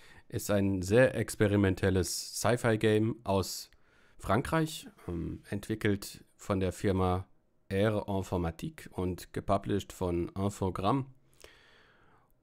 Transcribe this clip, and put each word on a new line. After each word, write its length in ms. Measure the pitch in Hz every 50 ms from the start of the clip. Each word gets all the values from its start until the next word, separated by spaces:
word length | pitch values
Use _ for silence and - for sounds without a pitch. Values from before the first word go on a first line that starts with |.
| - - - - - -
ist 220 | - 113 - -
ein 300 | 104 101 98 98 98 92
sehr 320 | 90 92 104 123 131 107 -
experimentelles 1200 | 117 104 - - - 110 98 101 101 101 95 95 - - 98 92 92 85 - - - - - - -
Sci-Fi-Game 760 | - 107 120 120 - 120 110 107 113 110 107 107 110 110 - - -
aus 460 | - 98 98 90 - - - - - - - - _ _ _ _ _ - -
Frankreich, 720 | - - 98 117 139 - 160 160 156 156 - - - - - - - -
ähm, 340 | 87 85 165 - - - - -
entwickelt 760 | 104 98 - - 110 110 - 107 101 98 - - - - - _ _
von 240 | _ - - 101 95
der 120 | 95 92
Firma 540 | - - - 101 92 95 92 92 90 90 92 _ - _ _ _ _ _ _ -
Air 380 | 98 95 104 113 107 104 - -
Informatique 800 | 98 95 92 - 98 90 87 82 78 - - 80 80 - - -
und 400 | - - 92 92 90 - - - -
gepublished 580 | - - - 98 - - - 104 95 - -
von 380 | - - 95 90 87 85 85 -
Infogrames. 760 | - 95 98 101 - - 101 92 82 - 92 101 127 139 131 - - - _ _ _ _ - - - - _ _ - - _ _ _ _ _ _ _ _ _ _ _ _